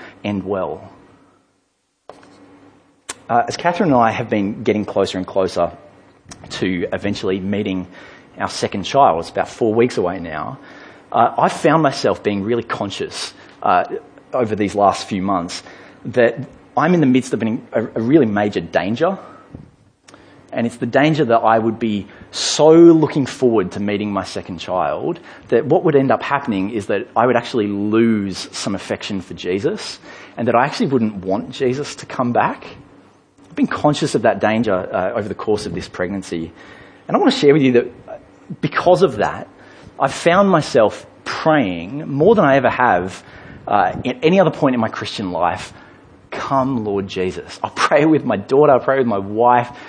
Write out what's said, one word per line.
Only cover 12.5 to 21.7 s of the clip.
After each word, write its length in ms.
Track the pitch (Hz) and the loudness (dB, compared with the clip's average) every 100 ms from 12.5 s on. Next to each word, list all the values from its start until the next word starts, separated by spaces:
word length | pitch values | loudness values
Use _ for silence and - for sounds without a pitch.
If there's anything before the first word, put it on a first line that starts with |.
| 117 | -4
conscious, 720 | - - 101 - 82 - - - - - | -4 -6 -6 -8 -8 -8 -12 -14 -20 -4
uh, 220 | - 90 - - - - - | 0 2 0 -6 -12 -20 -6
over 240 | 135 113 104 | -2 -2 -2
these 180 | 101 | -2
last 320 | 101 98 90 - | 2 2 2 -4
few 160 | 98 | -4
months 400 | 98 92 85 - - - - - 110 | -2 -4 -6 -12 -16 -20 -20 -18 -4
that 320 | 123 117 - - - - 127 | 2 2 0 -10 -16 -8 0
I'm 180 | 156 | 2
in 60 | 180 | 4
the 60 | 135 | 4
midst 280 | 127 - | 2 0
of 80 | 117 | -2
an, 240 | 113 127 - | -2 -4 -4
a, 120 | 117 | -4
a 160 | 113 120 | -4 -4
really 260 | 113 156 113 | 2 4 4
major 340 | 104 104 101 | 2 0 -2
danger. 580 | 85 87 92 120 165 190 - - - - - _ _ _ _ - - - - | -2 -2 -2 -2 -2 -4 -10 -20 -20 -20 -20 _ _ _ _ -20 -20 -20 -12
And 160 | 131 117 | -6 -6
it's 120 | - | -6
the 80 | 123 | 0
danger 400 | 131 151 147 117 | 2 2 2 2
that 120 | 113 | 2
I 200 | 110 113 | 4 2
would 200 | 113 | 0